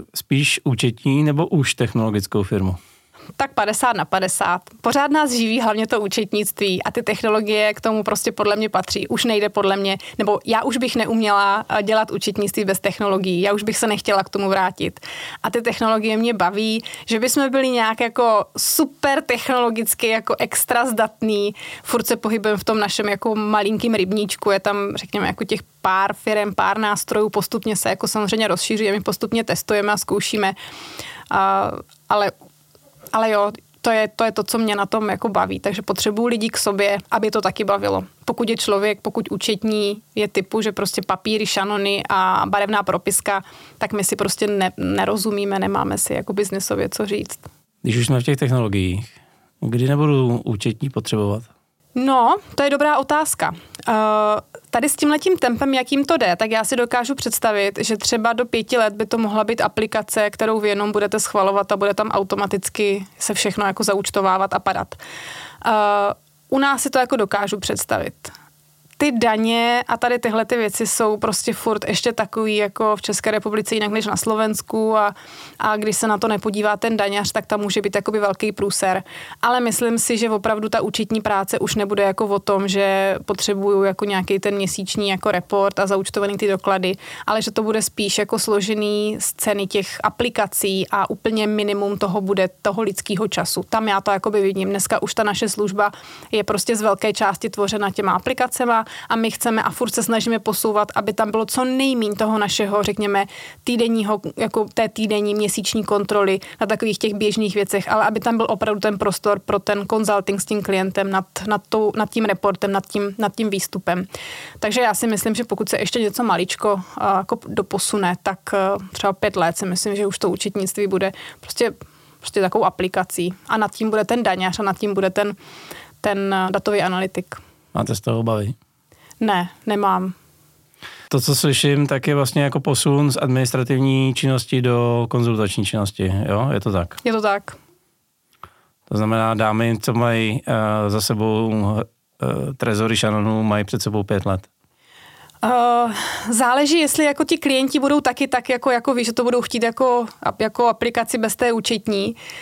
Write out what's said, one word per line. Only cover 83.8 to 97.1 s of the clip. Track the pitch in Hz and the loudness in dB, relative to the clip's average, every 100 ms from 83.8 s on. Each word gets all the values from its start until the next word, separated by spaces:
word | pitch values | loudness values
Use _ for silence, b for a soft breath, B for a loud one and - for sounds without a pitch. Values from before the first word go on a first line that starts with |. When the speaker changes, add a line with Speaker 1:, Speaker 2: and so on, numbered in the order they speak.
Speaker 2:
jako | 196 185 | 2 0
nějaký | 208 190 185 196 | -2 -2 0 0
ten | 202 | 0
měsíční | 202 190 - 190 - 202 | -2 -2 -4 -4 -2 -2
jako | 190 214 | 0 0
report | 180 175 202 196 190 | 0 0 0 2 2
a | 196 | 0
zaučtovaný | 196 196 208 202 202 | 0 -2 -2 -2 -2
ty | 208 | -2
doklady, | 190 - 190 185 196 B B - | 0 0 0 0 -4 B B -2
ale | 220 | -2
že | 220 | -2
to | 226 | -2
bude | 220 220 | 0 0
spíš | 208 - 202 202 | -2 -4 -2 -2
jako | 202 226 | -2 -2
složený | 226 202 190 214 208 208 214 214 | 0 0 0 -2 0 0 -2 -4
z | - | -6
ceny | - 214 202 196 | -4 -2 -2 0
těch | 208 190 - | -2 -4 -2
aplikací | 214 - 240 226 196 - 202 190 180 | -4 -2 -2 0 -2 0 -2 0 0
a | 202 185 | 0 -2
úplně | - 226 220 214 | -2 -2 0 0
minimum | 214 208 202 202 202 | 0 0 0 -2 -2
toho | 202 202 | -2 -2
bude | 190 196 185 - | 0 0 0 0
toho | 208 196 | -2 -2
lidského | 214 196 - 196 220 | -2 -4 -4 -4 -2
času. | - 170 - - | -2 -2 -4 -2
Tam | 220 220 | 0 2
já | 196 | 0
to | 208 | 2
jakoby | 196 214 208 | 0 0 2
vidím. | 196 196 190 | 2 2 -2
Dneska | 196 - 226 | -2 0 0
už | 214 | 0
ta | - | 0
naše | 208 196 220 | 0 0 -2
služba | 202 208 196 208 208 B B B | 0 -2 0 0 -2 B B B
je | 214 | -2
prostě | 202 208 - 226 | 0 0 0 0
z | |
velké | 214 202 220 | 2 2 0